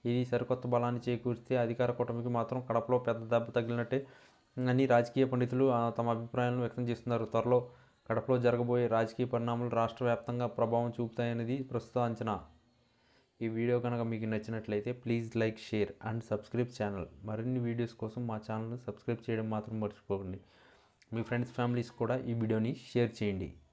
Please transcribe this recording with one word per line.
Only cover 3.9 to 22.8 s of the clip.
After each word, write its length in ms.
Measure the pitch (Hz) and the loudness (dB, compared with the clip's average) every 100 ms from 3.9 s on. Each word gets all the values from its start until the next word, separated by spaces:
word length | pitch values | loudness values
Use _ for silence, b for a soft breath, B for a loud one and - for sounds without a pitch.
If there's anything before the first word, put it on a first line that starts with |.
| 131 135 B B B _ - 127 | -2 -4 B B B _ -2 2
అని 160 | 127 131 | 4 6
రాజకీయ 380 | 120 120 131 | 6 4 2
పండితులు, 460 | 131 123 123 127 135 | 2 4 2 4 4
ఆ, 200 | 120 117 | 4 2
తమ 180 | 117 117 | 0 0
అభిప్రాయాలను 520 | 117 117 123 123 123 | 0 -2 0 0 0
వ్యక్తం 280 | 117 - 120 | -2 -2 -4
చేస్తున్నారు. 360 | 117 - 117 | -2 0 -2
త్వరలో 440 | 110 117 117 123 123 B B B - | 2 0 4 4 2 B B B -2
కడపలో 280 | 110 117 127 | -2 2 4
జరగబోయే 480 | 120 120 120 123 117 | 4 4 2 2 4
రాజకీయ 400 | 113 113 - 123 | 2 2 0 0
పరిణామాలు 440 | 120 117 117 120 | 0 0 0 0
రాష్ట్ర 340 | 113 113 - | 2 0 0
వ్యాప్తంగా 420 | 123 117 - 120 123 | 0 0 -2 -2 -2
ప్రభావం 440 | - 113 117 120 | 0 2 2 0
చూపుతాయనేది 720 | 120 117 - 117 117 117 135 | -2 -4 -2 -2 -2 -2 -4
ప్రస్తుత 360 | 131 120 - 123 | -4 -6 -2 0
అంచనా. 420 | 120 113 110 95 - - _ b b b b b b _ | 0 0 -2 -4 -6 -20 _ b b b b b b _
ఈ 60 | 117 | -4
వీడియో 320 | 113 120 123 | 0 2 2
కనుక 200 | 120 120 | 0 -2
మీకు 240 | 117 113 | -2 -2
నచ్చినట్లయితే, 800 | 110 107 107 113 107 104 113 123 117 | -2 -2 -2 -6 -2 -2 -2 -6 -2
please 240 | 117 113 | -2 0
like, 240 | 117 113 110 | 0 0 0
share 340 | - 107 101 - 110 | -4 0 0 -2 -6
and 120 | 113 - | -6 -2
subscribe 380 | 104 - 117 123 | -4 -2 -2 -2
channel. 340 | - 104 98 80 - | -2 -4 -4 -8 -10
మరిన్ని 360 | 101 107 117 127 | -8 -4 -2 -2
వీడియోస్ 340 | 120 117 117 | 0 -2 -4
కోసం 320 | - 113 123 120 | -4 -8 -4 -4
మా 140 | 110 107 | -6 -4
ఛానల్ని 280 | 110 113 123 | -6 -4 -8
సబ్స్క్రైబ్ 520 | 127 104 - 117 - | -10 -8 -4 -4 -2
చేయడం 200 | 110 110 | -2 0
మాత్రం 300 | 110 107 110 | -2 -4 -4
మర్చిపోకండి. 600 | 104 - - 98 95 92 b b b b b b _ | -4 -6 -4 -4 -2 -10 b b b b b b _
మీ 100 | 113 | -6
ఫ్రెండ్స్, 300 | 117 120 120 | -2 -2 -2
ఫ్యామిలీస్ 380 | - 120 120 120 | -2 0 0 -4
కూడా 260 | - 113 127 | -4 -2 -2
ఈ 180 | - | -2
వీడియోని 400 | 117 110 110 113 | -2 2 2 0
షేర్ 480 | - | -4